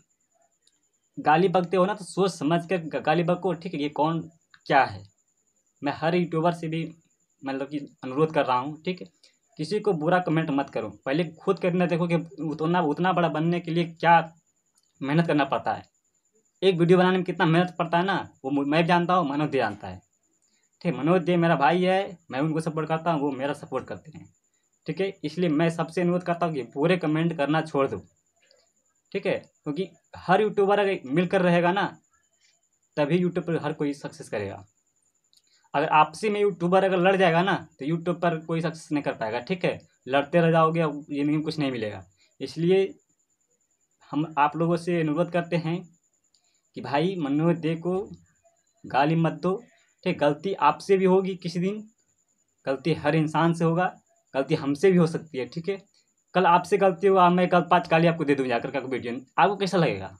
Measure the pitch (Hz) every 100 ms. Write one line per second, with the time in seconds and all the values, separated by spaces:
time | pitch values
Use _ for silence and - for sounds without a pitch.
0 | _ _ _ _ _ _ _ _ _ _
1 | _ - 143 160 190 185 175 190 185 202
2 | 180 - 190 - 147 170 170 185 160 139
3 | 156 160 170 175 190 165 185 156 147 147
4 | 156 165 160 _ _ _ - 143 120 98
5 | 101 _ _ _ _ _ _ _ 143 139
6 | 156 180 175 160 170 165 160 160 156 -
7 | _ _ _ _ 135 135 139 147 143 _
8 | 131 131 156 156 135 123 139 151 190 180
9 | 185 _ _ _ _ - 151 208 208 170
10 | 151 180 180 156 160 139 139 123 107 -
11 | - 147 165 - - 190 185 180 175 165
12 | 175 165 - - 156 143 160 180 156 147
13 | 180 175 165 151 165 175 175 165 170 -
14 | 165 170 - - _ _ _ _ _ _
15 | 135 160 165 147 139 113 117 101 - _
16 | _ _ _ _ _ _ 190 170 170 185
17 | 180 185 180 170 175 160 180 - 165 170
18 | 190 170 - _ 135 143 139 156 170 175
19 | 170 180 147 143 151 139 110 101 98 92
20 | - _ _ _ _ _ _ _ 175 127
21 | 147 185 160 180 170 160 143 175 180 190
22 | 202 180 - 127 160 156 165 156 156 160
23 | 165 156 143 127 143 147 - 131 104 98
24 | - - - _ _ _ _ _ - 165
25 | 190 190 147 175 180 147 170 165 160 -
26 | 175 175 180 170 170 147 120 139 160 185
27 | 160 156 170 165 139 156 156 143 135 98
28 | - _ _ _ _ _ _ _ _ _
29 | _ 196 190 127 - _ - 147 190 -
30 | _ - - 190 214 202 196 208 196 190
31 | 127 151 180 196 180 175 170 196 165 -
32 | _ _ _ _ _ _ _ _ _ -
33 | 143 175 180 175 170 156 147 151 143 139
34 | 143 - - 113 98 98 98 _ _ _
35 | _ _ _ _ _ _ _ 143 151 156
36 | 156 160 214 208 202 165 175 190 196 185
37 | 180 196 185 165 190 165 - - 135 165
38 | 170 - 175 165 165 165 160 160 - 147
39 | 143 127 110 120 120 180 156 110 - _
40 | - 139 143 175 165 165 160 165 160 147
41 | 139 143 147 151 156 151 139 123 107 98
42 | 90 _ _ - 135 160 170 190 196 -
43 | _ _ _ _ _ _ _ _ _ _
44 | _ 143 151 156 147 160 170 170 180 175
45 | 156 147 170 175 170 170 160 180 185 _
46 | _ _ _ _ _ _ _ - 117 143
47 | 175 185 139 147 170 170 156 165 175 185
48 | 220 175 _ _ _ _ _ _ - 123
49 | 147 165 160 143 180 202 - _ _ _
50 | 180 170 196 151 196 190 147 151 - 190
51 | 185 190 190 185 175 175 190 214 214 _
52 | _ _ _ _ _ _ - 135 170 151
53 | 143 160 151 156 165 165 165 165 180 -
54 | _ _ _ 135 135 151 143 143 190 180
55 | 160 160 - 170 - 170 180 196 - _
56 | _ _ _ 180 185 175 175 202 190 170
57 | 196 190 175 180 180 180 170 180 175 165
58 | 165 165 143 135 127 120 123 135 127 123
59 | 117 123 - - 180 196 190 190 143 101
60 | 95 -